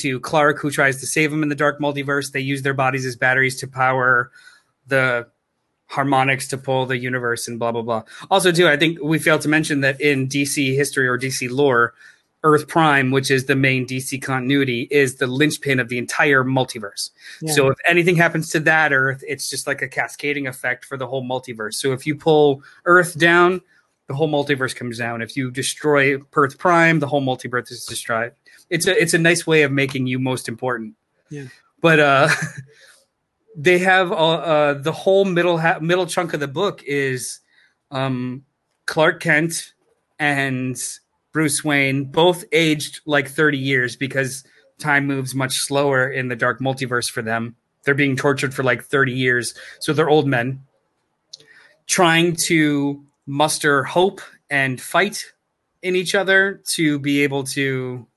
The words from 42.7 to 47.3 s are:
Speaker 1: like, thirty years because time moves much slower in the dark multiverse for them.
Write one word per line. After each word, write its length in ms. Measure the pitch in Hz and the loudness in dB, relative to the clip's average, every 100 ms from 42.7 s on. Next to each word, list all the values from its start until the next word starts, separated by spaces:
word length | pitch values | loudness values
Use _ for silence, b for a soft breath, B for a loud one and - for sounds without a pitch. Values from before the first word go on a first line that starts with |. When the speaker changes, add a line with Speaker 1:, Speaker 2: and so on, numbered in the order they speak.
| 151 135 - | 0 -4 -12
Speaker 1:
like, 240 | - 143 135 | -2 -2 -2
thirty 300 | 139 151 143 | 0 0 0
years 360 | 135 131 123 | -2 0 -2
because 480 | - 131 135 131 127 - b b _ | -4 -6 -4 -4 -6 -16 b b _
time 280 | 143 143 139 | 0 2 2
moves 280 | 135 131 | -4 -4
much 240 | 135 131 - | -4 -2 -4
slower 520 | - 139 143 131 131 | -2 0 2 2 0
in 180 | 135 127 | -2 -6
the 60 | |
dark 260 | 120 123 117 | -2 -2 -2
multiverse 500 | 135 131 127 123 120 | -4 -4 -2 -2 -4
for 100 | - | -6
them. 360 | 110 | -4